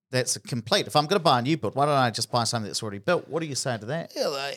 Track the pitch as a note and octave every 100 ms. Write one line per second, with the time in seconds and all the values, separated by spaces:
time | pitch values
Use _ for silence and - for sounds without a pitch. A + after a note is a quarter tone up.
0 | - B2+ A#2+ G2+ - A#2+ - G3+ B2 D3+
1 | D3+ G3 D#3 B2+ B2 E3 G#2 C3+ D3 C#3
2 | B2 G#2+ A#2 B2 A2+ A#2 G2+ - A2 G2+
3 | E3+ F3 - - D#3 B2+ C3 A2+ G#2 E3
4 | - D4+ A3+ C#3 C#3